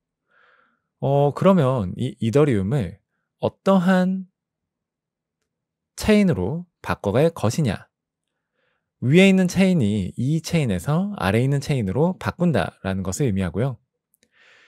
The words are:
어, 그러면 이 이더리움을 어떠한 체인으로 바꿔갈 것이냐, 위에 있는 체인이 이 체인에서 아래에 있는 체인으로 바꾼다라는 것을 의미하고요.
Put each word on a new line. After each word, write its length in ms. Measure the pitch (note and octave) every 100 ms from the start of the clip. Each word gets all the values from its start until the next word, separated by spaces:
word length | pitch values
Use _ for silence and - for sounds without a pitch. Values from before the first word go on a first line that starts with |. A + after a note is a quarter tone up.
| _ _ _ _ _ _ _ _ _ -
어, 340 | C3+ C#3 C#3+
그러면 580 | - F3+ F#3+ B2+ C3 F2+ -
이 200 | B2 -
이더리움을 800 | A2+ C#3+ D3+ G#2 F#2+ C#3 F2 - _ _ _ -
어떠한 880 | - - G3 G3 F3 F#3 F#3 F#3+ F#3 _ _ _ _ _ _ _ _ _ _ _ _ _ _ _ _ -
체인으로 680 | - G#3 F#3+ F2+ F2+ E3 F3+ _
바꿔갈 500 | - F2+ G2+ A2+ E3
것이냐, 580 | - A2 - C3+ - - _ _ _ _ _ _ _ _ _ _ -
위에 280 | A#2+ E3+ G3
있는 200 | F#3+ F3+
체인이 640 | F3+ F#3+ F3 G2+ G#2+ F#2 -
이 260 | B2+ D#3+
체인에서 720 | - E3+ B2+ F2+ G#2+ D#3 G3+ G3+
아래에 260 | F#2+ A2
있는 180 | C3 C#3+
체인으로 580 | C#3+ C3+ F#2+ A#2 F3 F3+
바꾼다라는 840 | - - F3 A2+ - - G2 F#2+
것을 240 | F2+ F#2 C3+
의미하고요. 520 | F#2+ F2+ F2+ C3+ A#2 _ _ _ _ _ _ _ _